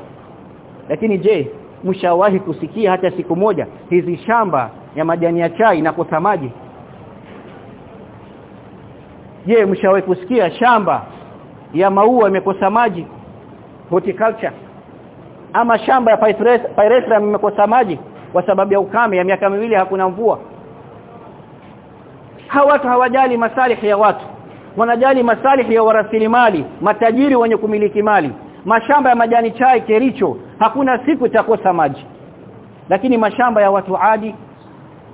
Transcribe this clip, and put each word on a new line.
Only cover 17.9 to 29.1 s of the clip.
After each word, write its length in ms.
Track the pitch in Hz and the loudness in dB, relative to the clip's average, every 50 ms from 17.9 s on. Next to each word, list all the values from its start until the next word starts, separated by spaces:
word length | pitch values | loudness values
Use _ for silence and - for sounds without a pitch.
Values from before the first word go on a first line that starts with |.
| 156 - - - - - - - - | -4 -8 -10 -18 -20 -20 -16 -4 -4
kwa 100 | 180 180 | -2 0
sababu 280 | 208 190 190 196 202 196 | 0 0 0 0 0 0
ya 60 | 202 | 0
ukame 380 | 190 196 - 226 240 220 190 | 0 -2 -2 -2 0 0 0
ya 60 | 180 180 | 0 0
miaka 260 | 190 196 185 202 196 | 0 0 0 0 -2
miwili, 260 | 196 202 226 233 220 | -2 -2 -2 0 0
hakuna 340 | 190 190 190 190 190 190 185 | 0 0 0 -2 -2 -2 -4
mvua. 300 | 175 196 233 208 151 - - - - - - - - - - - - - - - - - - - - - - - - - - - - - - - - - - - - - - - - - - | -4 -2 -2 -2 -2 -2 -6 -20 -20 -20 -20 -20 -20 -20 -20 -20 -20 -20 -20 -20 -20 -20 -20 -20 -20 -20 -20 -20 -20 -20 -20 -20 -20 -20 -20 -20 -20 -20 -20 -20 -20 -20 -20 -20 -20 -20 -12
Hawa 240 | - - 277 285 285 | -4 0 2 4 4
watu 160 | 294 285 285 | 2 2 0
hawajali 500 | 247 247 247 254 254 240 269 262 254 240 | 0 0 2 0 2 2 0 0 2 0
masalih 460 | 233 233 220 226 262 254 247 220 196 214 | -2 -2 -2 -2 0 0 0 0 -2 0
ya 140 | 208 202 | -2 0
watu, 280 | 202 214 202 - - - - - - - - - - - - - | 2 2 2 2 0 -8 -18 -20 -20 -20 -20 -20 -20 -20 -12 -4
wanajali 460 | 196 233 233 240 233 254 269 269 262 240 | -2 0 0 0 2 2 2 2 2 2
masalih 480 | 233 220 214 - 262 277 269 226 214 | 0 0 0 2 2 2 2 2 2
ya 120 | 226 226 220 | 2 2 4
warasilimali, 800 | 220 220 220 202 208 220 220 220 220 233 247 240 226 190 156 131 - - - | 4 2 2 0 0 -2 -2 0 2 2 4 2 2 2 0 -6 -6 -10 -4
matajiri 540 | 160 208 202 208 240 226 226 247 277 294 269 | -2 -2 0 2 0 0 2 2 2 2 2
wenye 220 | 240 233 226 226 | 2 2 2 0
kumiliki 440 | - 220 214 214 214 208 202 208 208 208 | -2 -2 -2 -2 0 -2 -2 0 0 0
mali. 280 | 214 208 190 156 131 110 - - - - - - | 2 2 2 0 -2 -6 -10 -18 -20 -20 -12 -2
Mashamba 440 | 185 226 226 226 - 285 294 262 | 0 0 0 2 2 0 2 4
ya 60 | 254 | 2